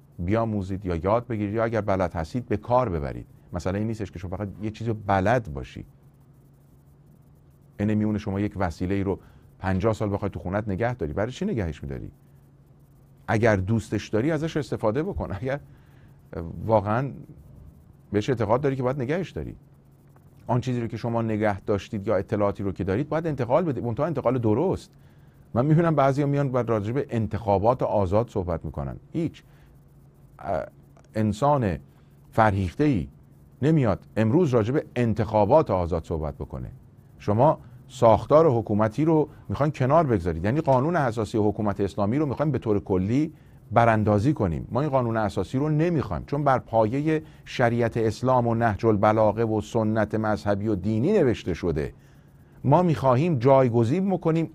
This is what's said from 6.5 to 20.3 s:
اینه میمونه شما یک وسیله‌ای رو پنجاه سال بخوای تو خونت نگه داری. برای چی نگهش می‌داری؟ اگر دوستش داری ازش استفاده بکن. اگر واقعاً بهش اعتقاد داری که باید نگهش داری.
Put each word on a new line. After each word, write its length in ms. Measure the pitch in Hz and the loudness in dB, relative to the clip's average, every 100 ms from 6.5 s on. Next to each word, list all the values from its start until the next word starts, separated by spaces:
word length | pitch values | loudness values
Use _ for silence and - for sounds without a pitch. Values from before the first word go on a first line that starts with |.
| _ _ - _ _ - - _ - - _ - - | _ _ -20 _ _ -20 -20 _ -20 -20 _ -20 -4
اینه 160 | 104 107 | 0 0
میمونه 240 | 107 104 | 0 -2
شما 200 | 101 98 | -4 -4
یک 140 | 104 92 | -4 -2
وسیله‌ای 480 | 92 - 90 98 | -4 -4 -2 -2
رو 160 | 98 90 - - - - | -2 -4 -8 -20 -20 -6
پنجاه 340 | 92 95 113 | -2 0 0
سال 200 | 104 107 | 0 -2
بخوای 180 | 98 101 | -2 -4
تو 80 | 90 | -6
خونت 280 | 87 101 107 | -6 -4 -4
نگه 260 | 92 117 | -2 -2
داری. 200 | 123 76 | -2 -4
برای 180 | 78 113 | -4 -4
چی 140 | 127 202 | -4 -6
نگهش 380 | 135 87 73 | -4 -4 -6
می‌داری؟ 280 | 69 64 52 - - - - _ _ - - - - - - | -10 -10 -12 -18 -20 -20 -20 _ _ -20 -20 -20 -20 -12 -2
اگر 280 | 107 113 101 | 2 4 2
دوستش 520 | 92 113 - 107 - | 2 -2 -2 -6 -2
داری 220 | 107 143 | -2 0
ازش 260 | 156 160 160 | -2 -2 -4
استفاده 460 | 135 120 110 123 | -6 -2 -2 -2
بکن. 280 | 185 165 95 | -4 -6 -6
اگر 280 | 95 131 143 - - - - - - - 87 85 - 90 | -6 -4 -6 -8 -20 -20 -20 -20 -20 -14 -12 -10 -8 2
واقعاً 460 | 110 101 113 139 - - - - - - - - - - | 2 2 -2 -2 -8 -18 -20 -20 -20 -20 -20 -20 -20 -4
بهش 180 | 101 104 | -2 0
اعتقاد 320 | 117 101 123 | 0 0 2
داری 140 | 147 135 | 0 -2
که 80 | |
باید 180 | 123 143 | -2 -2
نگهش 300 | 123 175 165 | -4 -4 -6
داری. 240 | - 62 - - - _ _ - - - | -8 -10 -12 -20 -20 _ _ -20 -20 -20